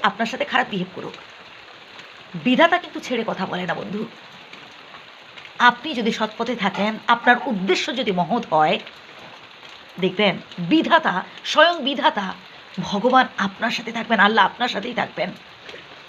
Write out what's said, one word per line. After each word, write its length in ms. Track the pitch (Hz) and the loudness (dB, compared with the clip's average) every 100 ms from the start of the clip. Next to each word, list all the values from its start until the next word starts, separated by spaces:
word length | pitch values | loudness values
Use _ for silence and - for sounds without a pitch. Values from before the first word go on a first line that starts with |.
আপনার 220 | 208 - 226 | 2 -2 -4
সাথে 200 | 254 285 | -4 -2
খারাপ 220 | 254 262 | 0 0
বিহেভ 180 | 196 - - | -2 -6 -8
করুক, 180 | - - - - - - - - - - - - - 170 | -12 -12 -18 -20 -20 -20 -20 -20 -20 -20 -20 -20 -14 -4
বিধাতা 420 | 180 254 339 349 | 2 4 4 4
কিন্তু 220 | - 311 | -2 -10
ছেড়ে 240 | - 247 220 | -4 -4 -2
কথা 180 | 175 185 | -4 -4
বলে 200 | 170 175 | -4 -4
না 80 | |
বন্ধু। 320 | 160 - 208 - - - - - - - - - - - - - - - - | -4 -6 -6 -6 -10 -20 -20 -20 -20 -20 -20 -20 -20 -20 -20 -20 -20 -14 2
আপনি 340 | 240 233 320 | 4 4 -2
যদি 180 | 247 226 | -2 0
সৎ 180 | - 220 - | 0 -2 -2
পথে 180 | 233 247 | -4 -2
থাকেন, 420 | 190 190 208 220 - | -2 0 -2 -2 0
আপনার 280 | 233 - 240 277 | 2 4 4 2
উদ্দেশ্য 520 | 202 190 359 - 254 | -2 2 0 0 -2
যদি 140 | 220 | -2
মহৎ 420 | 180 165 233 233 | 0 0 -2 0
হয়, 260 | 156 156 214 - - - - - - - - - - - - | 4 4 2 -4 -18 -20 -20 -20 -20 -20 -20 -20 -20 -18 -2
দেখবেন 380 | 180 185 208 165 - - | -2 2 2 0 -6 -8
বিধাতা, 640 | 170 311 240 320 262 175 - - - | 2 2 6 4 4 -2 -6 -10 -2
স্বয়ং 380 | 285 330 339 | 4 4 4
বিধাতা, 500 | 247 285 302 220 190 185 - - - - | -2 0 0 0 -4 -8 -16 -20 -12 -8
ভগবান 480 | 170 202 233 262 254 - | -4 0 4 4 4 0
আপনার 340 | 196 - 226 | -4 -2 -4
সাথে 200 | - 233 | -4 -6
থাকবেন, 280 | 226 220 220 | -6 0 4
আল্লাহ 260 | 202 220 190 | 4 6 2
আপনার 220 | - 247 | 2 -4
সাথেই 260 | - 226 | -4 -6
থাকবেন। 380 | - 139 - 175 - - - - - - - | -4 -4 -4 -6 -8 -18 -20 -18 -18 -18 -20